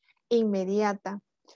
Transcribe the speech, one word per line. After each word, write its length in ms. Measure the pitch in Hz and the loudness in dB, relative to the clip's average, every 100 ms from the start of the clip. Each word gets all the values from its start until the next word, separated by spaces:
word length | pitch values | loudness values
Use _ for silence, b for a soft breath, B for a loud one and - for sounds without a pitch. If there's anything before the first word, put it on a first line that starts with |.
| _ _ - | _ _ 0
inmediata. 920 | 233 220 196 185 202 214 202 185 202 _ _ _ | 2 2 0 0 0 0 -2 -8 -12 _ _ _